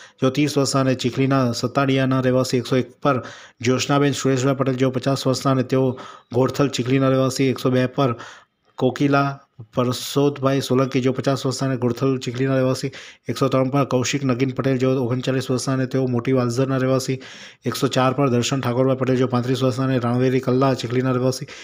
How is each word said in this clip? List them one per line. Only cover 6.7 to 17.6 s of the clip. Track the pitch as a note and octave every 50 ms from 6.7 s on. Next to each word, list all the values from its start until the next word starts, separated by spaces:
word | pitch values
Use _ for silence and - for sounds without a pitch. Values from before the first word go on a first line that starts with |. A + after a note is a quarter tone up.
| - - A#2 A#2+ C3+ C3+ C3+ C3
રહેવાસી. | C3 C3 C3 C3 C3 - C3+
એકસો | C3 A#2 - - C3+
બે | B2+ B2+ B2+
પર | B2 - - C#3 B2 A#2 A#2 - - - - _ _ _ _ _ _ _
કોકિલા | - C3 B2+ - - D3 C3+ C#3 C#3 C#3 C#3 C#3 C3+ - _ _ - A2+ - -
પરસોતભાઈ | C#3 B2 B2 A#2+ - - - - C#3+ C#3+ D3 C#3+ C#3 B2+ C3+ C#3 C#3
સોલંકી | B2+ - B2+ C3 C3+ B2+ - C3+
જેઓ | B2 C3
પચાસ | B2+ - A#2 C#3 C3+ B2 -
વર્ષના | C3+ B2 - C3+ C3+
અને | C3+
ગોરથલ | A#2 B2+ A#2+ A#2 - C3+ C3+ C3 B2+
ચીખલીના | - B2+ A#2 B2 C3+ C3+ C3+
રહેવાસી. | C3 C3 C3 B2+ B2+ - C3 - - - - - _ _ -
એકસો | A#2+ - C#3 B2+
ત્રણ | C3+ C3 C3 C3
પર | C3+ C#3+ C#3
કૌશિક | - B2 B2+ B2 - - C#3 C#3
નગીન | C3 A#2+ A#2+ C3+ C3+
પટેલ | B2+ - B2+ C3+ C3+ B2
જેઓ | C3 C3
ઓગણચાલીસ | C3 C#3 B2+ A2 B2+ B2+ B2 C3+ C3 C3 B2 -
વર્ષના | C3 A#2+ - C#3+ C3+
અને | C3 C3
તેઓ | B2+ C3 C3 C3
મોટી | B2+ A#2+ A#2+ A#2 C3
વાલઝરના | C3 B2+ B2 A#2+ A#2 B2+ C3+ C3 C3+
રહેવાસી. | B2+ C3 C3 C3 C3 - - C3 C3 - - - - - - - _